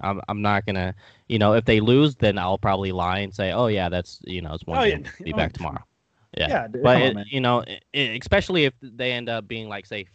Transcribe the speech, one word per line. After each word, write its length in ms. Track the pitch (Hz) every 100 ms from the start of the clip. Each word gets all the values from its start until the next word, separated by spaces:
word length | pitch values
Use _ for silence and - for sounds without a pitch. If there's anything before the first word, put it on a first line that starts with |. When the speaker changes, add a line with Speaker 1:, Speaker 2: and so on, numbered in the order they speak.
Speaker 1:
I'm, 200 | 92 98 -
I'm 140 | 104
not 240 | 104 101 98
gonna, 280 | 95 92 - - _ -
you 120 | 113
know, 140 | 104
if 120 | 113 117
they 140 | 110
lose, 360 | 107 131 151 131
then 220 | 107 101
I'll 220 | 90 98
probably 320 | 104 95 95
lie 280 | 92 87 95
and 140 | 98
say, 180 | 95 95
"Oh, 140 | 90 120
yeah, 220 | 104 87
that's, 300 | 90 - - -
you 160 | 90
know, 120 | 82
it's 120 | 80 -
one 120 | 208
Speaker 2:
Oh, 40 |
yeah. 140 | 220 147
Speaker 1:
game. 80 | 143 -
Be 100 | 82
Speaker 2:
<laughs> 20 | 202
Oh, 20 |
Speaker 1:
back 160 | 147
tomorrow." 300 | - 80 - - _ _ _ _ -
Yeah. 100 | 80
Speaker 2:
yeah, 180 | 202 113
d-, 120 | 120
Speaker 1:
But 100 | 139
Speaker 2:
come 80 | -
on, 60 | 131
Speaker 1:
it, 80 | 104
Speaker 2:
man. 100 | 104
Speaker 1:
you 120 | 135
know, 220 | 123 120 -
i-, 120 | 98 _ 143
i-, 240 | 131 110
especially 440 | - 202 196 185 143
if 80 | -
they 300 | 131 117 127
end 160 | 120 120
up 180 | 113 101
being, 200 | 113 110
like, 180 | 101 -
say, 180 | 104 92